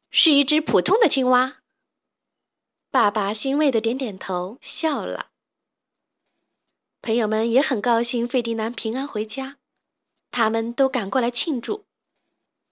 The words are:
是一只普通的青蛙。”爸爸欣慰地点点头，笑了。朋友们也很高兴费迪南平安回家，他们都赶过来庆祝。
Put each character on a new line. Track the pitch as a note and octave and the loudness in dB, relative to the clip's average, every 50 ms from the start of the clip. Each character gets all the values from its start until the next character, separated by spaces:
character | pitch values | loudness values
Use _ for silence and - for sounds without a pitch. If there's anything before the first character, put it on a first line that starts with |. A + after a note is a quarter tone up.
| _ _ | _ _
是 | - - - D#4 | 0 2 4 6
一 | D4 C#4 C#4+ | 6 4 4
只 | C#4 D4 D#4 | 4 2 0
普 | D#4+ - B3 F#3 | 0 2 2 2
通 | F3 - F#4+ A#4+ | 4 4 4 4
的 | G#4 D#4 | 4 4
青 | - C#4 B3+ B3 | 4 2 2 4
蛙。” | B3+ B3 B3+ C4 - _ _ _ _ _ _ _ _ _ _ _ _ _ _ _ _ _ _ _ _ _ _ _ _ _ _ _ | 4 4 2 0 -4 _ _ _ _ _ _ _ _ _ _ _ _ _ _ _ _ _ _ _ _ _ _ _ _ _ _ _
爸 | - C4 A3+ G#3 | 0 2 2 2
爸 | G#3 A3 G3 G3 A3 | 2 0 -2 -2 -4
欣 | A3 - C4+ C4+ D4 | -4 -2 -2 0 2
慰 | D#4 D4 | 2 2
地 | - A3 | 2 2
点 | A3 A3+ B3 C4+ | 0 0 -2 -2
点 | C#4 A3+ F#3 F#3 | -4 -6 -8 -8
头， | - - F#3 F3+ F3+ F#3 A#3 C#4+ | -8 -4 -4 -4 -4 -6 -8 -12
笑 | - - - - - D#4+ D4 - F#3 | -16 -14 -10 -4 -2 -2 -2 -2 -4
了。 | F3+ F#2 - - _ _ _ _ _ _ _ _ _ _ _ _ _ _ _ _ _ _ _ _ _ _ _ _ _ _ _ _ _ _ _ _ _ _ _ | -4 -6 -8 -8 _ _ _ _ _ _ _ _ _ _ _ _ _ _ _ _ _ _ _ _ _ _ _ _ _ _ _ _ _ _ _ _ _ _ _
朋 | - - A3 | -4 -2 0
友 | A#3+ A3+ | 0 0
们 | G#3 G#3+ G#3+ A3+ A#3 | 0 0 0 0 2
也 | A3+ B3+ | 2 2
很 | D4 - C#4 G#3 | 2 2 0 -2
高 | G3+ B3 A#3 A3+ A#3+ | 0 2 2 2 0
兴 | A#3 - A#3+ A#3 A#3+ | 0 -2 -2 -2 0
费 | - B3+ | 0 -2
迪 | A3 A#3 A3+ | -2 -2 -2
南 | A3 G#3+ A#3 B3 | -4 -4 -4 -6
平 | - - A3 A3 C4 | -6 -6 -6 -4 -4
安 | C4+ C#4+ | -6 -6
回 | - G#3+ A3 | -4 -4 -6
家， | G#3+ - C4 C4 C4 C#4+ _ _ _ _ _ _ _ _ _ _ _ _ _ _ _ | -4 -6 -10 -10 -10 -10 _ _ _ _ _ _ _ _ _ _ _ _ _ _ _
他 | - A#3+ A3+ A3 | -2 0 0 0
们 | A3 A3+ A3+ A#3 A#3 | 0 0 -2 -4 0
都 | - C4+ C4 | 0 0 0
赶 | C4 B3 G3+ G3 | 2 -2 -4 -2
过 | - C4+ | -2 0
来 | A#3+ A#3+ | 0 0
庆 | A#3+ - - E4+ C#4+ A#3+ | -2 -4 -4 -4 -4 -4
祝。 | - - - - _ _ _ _ _ _ _ _ _ _ _ _ _ _ _ _ _ _ | -4 -6 -8 -8 _ _ _ _ _ _ _ _ _ _ _ _ _ _ _ _ _ _